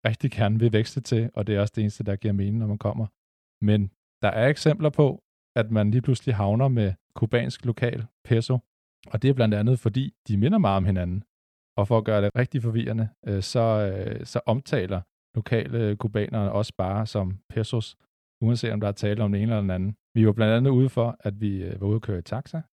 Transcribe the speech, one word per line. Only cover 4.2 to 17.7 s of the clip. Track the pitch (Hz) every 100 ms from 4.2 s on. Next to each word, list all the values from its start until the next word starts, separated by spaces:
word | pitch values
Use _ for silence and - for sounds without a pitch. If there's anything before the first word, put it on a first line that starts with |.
der | 104
er | 110 123
eksempler | 147 156 147 156
på, | 143 143 - _ _ _ 123
at | 107
man | 110 104
lige | 120
pludselig | 120 123 -
havner | 104 101 110 135
med | 120 101 90 _ -
cubansk | 110 120 127 -
lokal | 120 110 123 120 113 _ -
peso, | 113 117 127 _ _ _ _ -
og | 107
det | 135
er |
blandt | 131 113
andet, | 104 110 127
fordi | 117 117 135 _ -
de | 101
minder | 120 214
meget | 123 95
om |
hinanden. | 92 95 90 92 - _ _ _ _ -
Og | 101
for | 113
at |
gøre | 107 107
det | 101 123
rigtig | 123 127
forvirrende, | 113 113 120 113 110 _ -
øh, | 101
så, | 95 127 113 107 101
øh, | 98 - - -
så | - -
omtaler | 117 - 135 92 92 - _ _ 117
lokale | - 113 - 117 107 104
cubanere | 107 107 104 110 101
også | 101 110 -
bare | 92 98 110
som | 107 92 95 _
pesos, | - 110